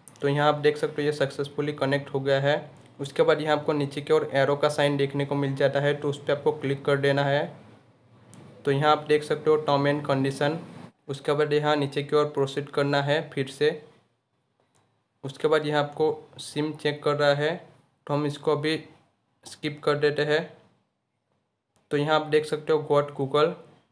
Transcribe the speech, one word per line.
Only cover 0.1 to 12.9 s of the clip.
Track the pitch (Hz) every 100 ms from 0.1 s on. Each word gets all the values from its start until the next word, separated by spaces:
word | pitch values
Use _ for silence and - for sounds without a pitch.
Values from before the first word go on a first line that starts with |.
| -
तो | 139
यहाँ | 147 147
आप | 147
देख | 147 147
सकते | 151 151
हो | 147
ये |
सक्सेसफुली | 147 139 - 139 - 147
कनेक्ट | 147 135 143 139
हो | 139
गया | 139 135
है। | 143 147 - - - -
उसके | 143 -
बाद | 156 151
यहाँ | 156 147
आपको | 147
नीचे | 151 143 151
की | 143
ओर | 156 127
एरो | 135 135 143
का | 147
साइन | 147 143 143
देखने | 139 143 143
को |
मिल | 143 139 135
जाता | 139 139
है, | 143
तो | 143 143
उस | 139
पर | -
आपको | 143 156
क्लिक | 151 135 135
कर | - 139
देना | 143 139
है। | 143 143 175 - - - _ _ _ _ - - - -
तो | 143
यहाँ | 139 151
आप | 151 151
देख | 151
सकते | 147 151 156
हो | 156
term | 151 143 143
and | 147 143
condition। | 135 139 139 147 165 - - - _ -
उसके | 139 -
बाद | 147 147
यहाँ | 147 151 151
नीचे | 139 147
की | 139 151
ओर | 147
प्रोसीड | 139 139 147 143
करना | - 143